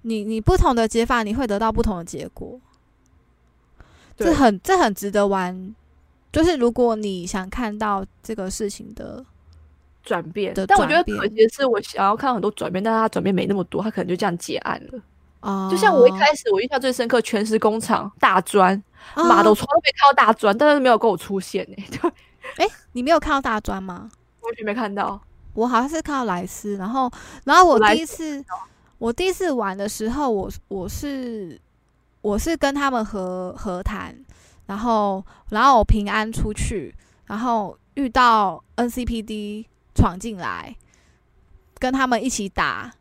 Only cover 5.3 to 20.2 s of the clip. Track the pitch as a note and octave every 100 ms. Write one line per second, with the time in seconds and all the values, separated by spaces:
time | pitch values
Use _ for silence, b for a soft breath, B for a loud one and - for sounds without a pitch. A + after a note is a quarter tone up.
5.3 | G3 F3+ F#3 F#3 A3 _ _ _ _ _
6.3 | D4 D#4+ D#4 A#3+ A#3+ A#3+ A3 G#3 F#3 F3+
7.3 | G3+ F#3 B3+ A3+ G#3+ G#3+ G3 G3 _ -
8.3 | G#3+ F#3 - G#3 - - A3 - - C4
9.3 | _ _ - _ _ _ _ - F#3 D#3
10.3 | G#3 F#3 - F#3+ G4 - D#4+ F4 G#3 G3+
11.3 | G#3+ A3+ - C4+ G#3 G#3+ - G3 A3 C4+
12.3 | A#3 G3+ - F3 F3+ A3 A3+ A3 F#3+ F#3
13.3 | F#3 F3+ G3+ F3 - G#3+ G3+ F3+ F3+ G3+
14.3 | F3 - - - - - B3+ _ _ _
15.3 | _ G3+ G3 F#3+ F4+ G#4+ D#4+ A#4+ F#3 D4
16.3 | D4 A3+ G3 B3 C#4 C4 B3 A#3 A#3+ -
17.3 | G#3+ A3 A3 A3 A3 A3+ G3+ G3+ _ B3
18.3 | F#3+ - G#3 F#3 G3+ - B B - E4+
19.3 | A#3 A3 G#3 - D#4+ D4 - C#4 C#4